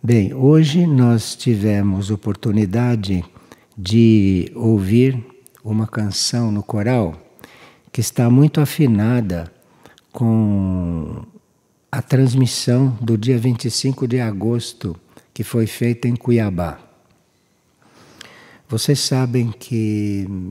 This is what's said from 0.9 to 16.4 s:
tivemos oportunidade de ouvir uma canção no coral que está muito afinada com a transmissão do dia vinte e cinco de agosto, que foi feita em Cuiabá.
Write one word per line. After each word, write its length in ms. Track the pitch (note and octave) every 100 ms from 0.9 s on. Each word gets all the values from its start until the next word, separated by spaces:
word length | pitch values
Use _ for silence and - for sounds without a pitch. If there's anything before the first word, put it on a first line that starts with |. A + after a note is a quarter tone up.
| C#3 A#2+ A#2 - -
tivemos 720 | - G#2+ G#2 G2+ G2+ F#2+ G2
oportunidade 1120 | G#2 - - B2 G#2 G#2 G#2+ B2 A#2 G2 F#2 E2+ - _ - _ -
de 720 | F#2 A2+ A2+ A2 G2 F#2 - -
ouvir 680 | A#2 A2 F#2 A2+ C3 B2+ A2 - _ _
uma 240 | A2+ A2 A2
canção 680 | - G#2 F#2 - B2 A#2
no 100 | G#2
coral 580 | - A2 G#2 B2+ F#2 D#2+ - _ - - - _ _
que 80 | -
está 300 | A2 - A#2+
muito 320 | B2 D3 D#3
afinada 920 | D3 - C#3+ G#2+ A2 B2 G#2 F2 E2 _ _ _ - _ _
com 1160 | - A#2 A2+ G#2+ G2+ F#2+ F#2 F2 E2+ D#2 - - - _ _ _ _ _
a 100 | -
transmissão 960 | - C3 C3 B2+ B2 - - B2 C3+ A2+
do 160 | A#2 A2+
dia 200 | A#2 B2+
vinte 280 | B2 A#2 A#2+
e 60 |
cinco 360 | - C3+ C3 B2+
de 140 | B2
agosto, 760 | A2+ G2+ G#2 A#2+ - - G2 E2 _ _ _
que 100 | -
foi 240 | A2 A#2+ A2
feita 400 | - A#2+ A#2+ A#2+
em 80 | A#2+
Cuiabá. 640 | - A#2